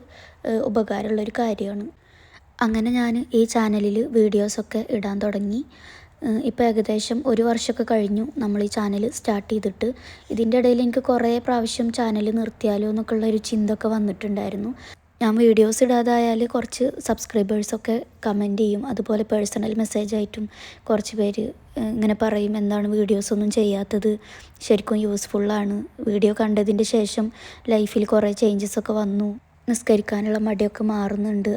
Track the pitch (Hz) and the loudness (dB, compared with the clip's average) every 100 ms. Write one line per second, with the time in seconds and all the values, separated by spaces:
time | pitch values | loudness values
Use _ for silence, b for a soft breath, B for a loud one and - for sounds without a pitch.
0 | - B B B - 220 - 214 214 202 | -8 B B B -4 -2 0 0 0 -4
1 | 214 214 208 247 233 202 196 202 226 - | -2 -2 -2 -2 -2 -2 -6 -6 -10 -14
2 | b b b b _ - 226 220 226 247 | b b b b _ -2 0 2 0 0
3 | 240 233 - 226 226 233 214 208 208 208 | 0 -2 0 2 2 2 2 2 2 0
4 | 285 226 214 202 208 220 - 214 240 220 | 2 2 4 4 0 -4 -4 -6 -2 -4
5 | 196 202 214 202 202 226 311 B B B | -2 -2 -2 -2 -2 -4 -6 B B B
6 | B _ 269 220 262 - 233 220 214 214 | B _ -2 0 -2 0 2 2 0 -2
7 | - 233 277 226 233 233 - 233 226 226 | -2 -2 0 2 2 0 -2 -4 0 0
8 | 202 208 254 302 208 202 208 - 208 202 | 2 -2 -2 -4 -2 -2 -2 -2 -2 -2
9 | 226 - - 202 - 214 190 - 226 B | -2 -4 -2 -2 -2 -4 -4 -4 -4 B
10 | B B B 214 226 247 247 240 247 254 | B B B -2 2 4 4 4 2 0
11 | 254 240 233 240 254 247 226 - 233 233 | 0 2 2 0 0 0 0 -2 -2 -2
12 | 226 214 208 226 220 - 214 202 214 214 | -2 0 0 0 -4 -2 -2 0 0 -2
13 | 226 220 220 214 - 220 208 214 220 220 | -2 0 2 0 0 0 0 0 0 0
14 | 208 190 208 202 202 202 214 262 B B | -2 -4 -4 -4 -4 -6 -8 -10 B B
15 | _ _ 226 220 233 220 220 220 247 240 | _ _ 0 6 6 8 6 4 4 4
16 | 240 240 233 220 233 247 226 - 262 285 | 4 2 2 0 0 -2 -6 -2 -2 -2
17 | - 214 - 220 196 214 208 220 - 233 | -4 -4 -2 -2 0 0 -2 -4 -2 -4
18 | - - 220 202 208 202 214 208 269 226 | -4 -6 -2 0 0 0 0 0 -2 -4
19 | 220 214 214 214 202 220 214 220 220 208 | -2 -2 0 0 0 -4 -2 -2 -2 -2
20 | 208 220 208 226 214 B B B - 214 | -2 -2 -4 -6 -10 B B B 0 0
21 | - 214 202 208 226 - - - 214 226 | 0 -2 0 0 -6 -8 -12 -6 -4 0
22 | 214 214 220 208 208 214 202 208 208 214 | 0 2 0 0 0 0 0 0 0 0
23 | 202 202 202 208 208 220 208 196 202 208 | 2 0 0 0 0 2 0 0 -2 0
24 | 214 214 B B B B - 208 - 214 | 0 -2 B B B B 2 2 2 -2
25 | 214 202 - 208 202 208 202 202 254 - | 0 -2 -2 -2 0 0 -2 -4 -6 -6
26 | 226 202 208 208 220 208 208 208 214 233 | -2 2 2 2 2 2 2 2 2 2
27 | 208 - 220 B B B - 220 208 233 | 0 -2 -4 B B B 0 2 2 0
28 | 208 214 208 202 220 202 202 220 - 214 | 4 4 4 2 2 2 -2 -4 -2 -2
29 | 202 202 208 214 - _ - 226 - 214 | 0 0 -2 -4 -14 _ -4 0 2 2
30 | - 202 214 214 220 202 208 - 214 214 | 2 -2 -2 0 0 0 -2 0 -2 -2
31 | 202 202 208 202 202 | -2 -2 -2 0 -2